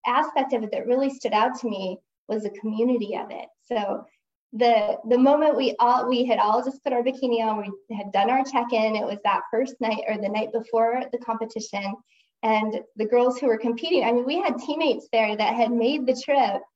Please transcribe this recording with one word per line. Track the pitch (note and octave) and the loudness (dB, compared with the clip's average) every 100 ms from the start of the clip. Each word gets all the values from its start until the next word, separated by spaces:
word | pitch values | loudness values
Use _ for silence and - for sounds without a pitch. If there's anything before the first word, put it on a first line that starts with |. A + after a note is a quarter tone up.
| - | 0
aspect | B3+ D4+ D4 C4 | 0 2 0 0
of | A#3 | -2
it | G#3+ | -2
that | - A#3 | -4 0
really | B3+ C#4 | 2 0
stood | C4+ A#3 | -2 0
out | G#3+ A#3+ B3 | 2 2 0
to | A#3 | -6
me | G3 F#3+ F#3+ _ _ - | -4 -6 -8 _ _ -6
was | G#3+ | -4
the | G#3 | -4
community | - A3 G#3+ B3 A#3+ G3+ - | -6 -6 0 2 2 -2 -6
of | - | -8
it. | - - _ | -12 -16 _
So | _ G#3+ G3+ G3+ - _ _ _ _ | _ -4 -2 -6 -10 _ _ _ _
the, | A3 A#3+ A3 G#3 - A3 | 2 4 4 2 -4 2
the | B3 | 6
moment | C4+ D4 D4+ C4+ | 6 6 4 4
we | B3+ - | 0 2
all, | A#3+ B3 B3 | 4 4 2
we | B3 B3 | 0 2
had | G#3+ | 2
all | G#3 A3+ | 4 2
just | C4 C4+ | 0 -6
put | C#4+ | -2
our | B3 | 0
bikini | A#3+ C4+ B3+ A#3 | 0 -2 -2 0
on, | A3 G#3+ G3+ G3 _ | 0 -2 -6 -12 _
we | G#3 | -10
had | G3 | -2
done | F#3+ A3 | 0 2
our | C4 | 2
check-in. | C4 B3 A#3+ A3+ A3 G#3+ | 0 -2 0 0 0 -2
It | G#3+ | -4
was | G#3 | -4
that | - - - | -2 -2 -2
first | A3+ C4 - | -2 -2 -4
night | A3+ G#3+ - | -4 -4 -4
or | G#3 | -4
the | G3+ | -2
night | G#3+ - | -4 -4
before | A3+ A3+ A3+ A3+ B3+ B3 | -6 -2 0 2 0 -4
the | A#3+ | -8
competition. | A#3+ A3+ A3+ A3+ G#3+ G3+ G3 A3 _ _ _ _ | -6 -6 -6 -8 -10 -8 -8 -10 _ _ _ _
And | A3+ A3 A3 G#3+ - - | 0 0 0 -6 -10 -6
the | G#3+ | 0
girls | A#3+ B3 B3+ | 2 2 2
who | C4+ | 0
were | A3 | 0
competing, | A#3 A#3 D#4+ E4+ | 0 -2 0 2
I | A3 | 2
mean, | A#3+ B3+ | 0 0
we | E4+ | 0
had | F#4+ A#3+ | -2 -4
teammates | - D4+ D#4+ G#3+ - | -6 -2 0 -2 -2
there | A3+ G#3+ G#3+ | 0 0 0
that | A3 A#3 | 0 2
had | A3+ | 0
made | A#3 A#3 D4 B3+ | 2 0 0 0
the | B3+ | -2
trip | - C#4 A3+ - - | 2 2 2 -2 -8